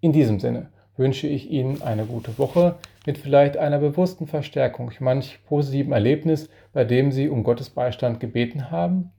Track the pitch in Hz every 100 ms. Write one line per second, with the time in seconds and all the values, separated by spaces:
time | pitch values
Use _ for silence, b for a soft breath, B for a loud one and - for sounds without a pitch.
0 | 170 151 127 104 123 120 - b b -
1 | 131 131 151 143 - 147 127 139 - 110
2 | 113 120 117 110 135 175 175 175 B B
3 | - 143 143 139 143 143 151 147 147 147
4 | 185 185 156 156 147 - 127 - 123 110
5 | 131 131 135 - _ 147 139 135 139 -
6 | 107 151 160 156 156 b b - 117 123
7 | 139 131 143 135 107 120 135 - 123 113
8 | 123 117 117 117 120 147 127 165 175 185
9 | 180